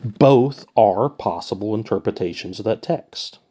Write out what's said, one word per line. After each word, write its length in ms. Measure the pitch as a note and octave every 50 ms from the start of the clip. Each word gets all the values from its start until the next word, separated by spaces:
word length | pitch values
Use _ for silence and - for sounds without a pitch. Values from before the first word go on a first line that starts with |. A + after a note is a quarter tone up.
Both 640 | - A#2 G2+ - - C3+ C#3 B2 B2+ C#3 C#3 - - _ _
are 320 | - A2+ G2+ F#2 G2 B2 C#3+
possible 640 | C#3+ _ - G#2 E2+ E2+ - - F#2+ F#2+ G2+ G#2+ A2
interpretations 840 | A2 A2 - G#2+ G2 - - - - F#2+ F2 E2+ - - F2+ F#2 -
of 60 | G#2+
that 160 | A2+ G#2+ -
text. 580 | - - E3+ - - _ - - - - - _ _ _